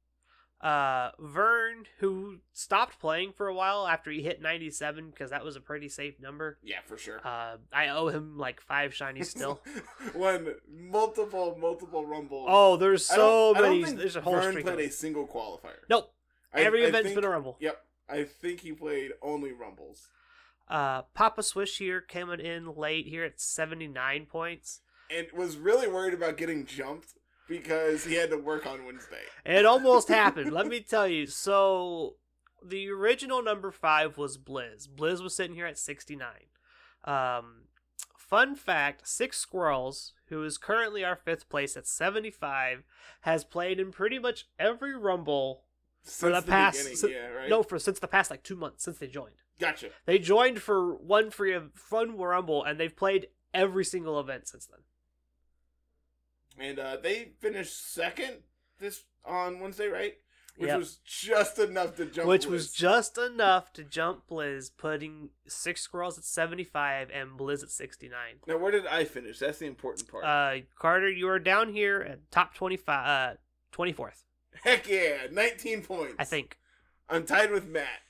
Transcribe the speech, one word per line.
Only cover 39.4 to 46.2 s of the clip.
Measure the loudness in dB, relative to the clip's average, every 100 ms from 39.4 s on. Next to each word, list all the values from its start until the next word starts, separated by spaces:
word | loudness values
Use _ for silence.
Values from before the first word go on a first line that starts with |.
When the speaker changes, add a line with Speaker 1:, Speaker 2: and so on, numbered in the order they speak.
| -6 -2 0 0 -2 -8 -14 -20 -12
Speaker 1:
who | -8
is | -6 -6
currently | -2 0 0 -2
our | -4 -4
fifth | -4 -6 -4
place | -4 -4 -6
at | -8
seventy-five, | -2 -2 -2 -4 -6 -4 -2 -2 -4 -12 _ -20 -6
has | 0 0
played | 0 -4 -2 -2
in | -4
pretty | -2 -2 0
much | -4 -4 -8 0
every | 0 0 -6 -4
Rumble | 0 0 0 0 0 -4 _ _ _ _
for | -16
Speaker 2:
Since | -2